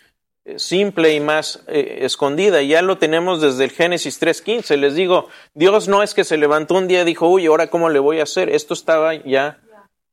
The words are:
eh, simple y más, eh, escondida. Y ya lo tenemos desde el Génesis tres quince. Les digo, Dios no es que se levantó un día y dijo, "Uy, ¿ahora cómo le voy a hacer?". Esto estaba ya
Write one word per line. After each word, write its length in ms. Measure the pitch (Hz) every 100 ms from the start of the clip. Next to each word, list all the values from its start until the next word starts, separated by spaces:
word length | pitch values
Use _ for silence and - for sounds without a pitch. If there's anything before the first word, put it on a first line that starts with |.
| _ _ _ _
eh, 140 | - -
simple 560 | - 180 202 185 160
y 60 | 151
más, 420 | 147 151 151 - -
eh, 300 | 151 - -
escondida. 600 | 131 - 139 147 202 165
Y 60 | 139
ya 140 | 160
lo 160 | 185 190
tenemos 420 | 156 165 175 170
desde 240 | 151 127
el 60 | 135
Génesis 480 | - 170 175 147 -
tres 220 | 160 156
quince. 340 | - 233 - 143
Les 180 | 139
digo, 340 | 147 185 180 - - _
Dios 340 | 147 180 214 185
no 140 | 202
es 120 | 208
que 100 | -
se 120 | 180 156
levantó 380 | 147 151 151
un 140 | 180 185
día 140 | 180
y 20 |
dijo, 240 | 170 160 170
"Uy, 180 | 190 165
¿ahora 220 | 156 160
cómo 200 | 170 165
le 80 | 143
voy 220 | 139 160
a 40 |
hacer?". 240 | 147 185 180
Esto 240 | 151 -
estaba 400 | 170 - 160 160
ya 460 | 156 143 135 143 151 _ 208 202 _ _